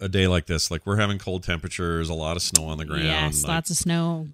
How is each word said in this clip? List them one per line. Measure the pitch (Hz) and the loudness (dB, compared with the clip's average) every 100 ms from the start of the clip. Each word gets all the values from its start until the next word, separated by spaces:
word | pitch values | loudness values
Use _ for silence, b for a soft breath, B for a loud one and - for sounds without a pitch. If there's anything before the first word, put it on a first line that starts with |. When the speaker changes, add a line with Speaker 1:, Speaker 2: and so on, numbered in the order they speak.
Speaker 1:
a | 98 | 0
day | 95 92 | 4 6
like | 90 - | 4 2
this. | 80 - | 0 0
Like, | 82 | -2
we're | - 101 | 0 2
having | 101 98 | 2 0
cold | 95 92 | -4 -4
temperatures, | 90 85 87 - 87 82 80 | -2 -4 -4 -4 0 0 0
a | |
lot | 80 78 82 | -2 -2 -2
of | |
snow | - - 80 | 2 2 2
on | 78 | -6
the | |
ground. | 147 160 | -4 -2
Speaker 2:
Yes, | 160 160 151 151 | 0 0 0 0
Speaker 1:
Like, | 143 | 0
Speaker 2:
lots | 165 - | -2 -2
of | 165 | -2
snow | 175 170 165 165 151 | 0 0 0 -2 -6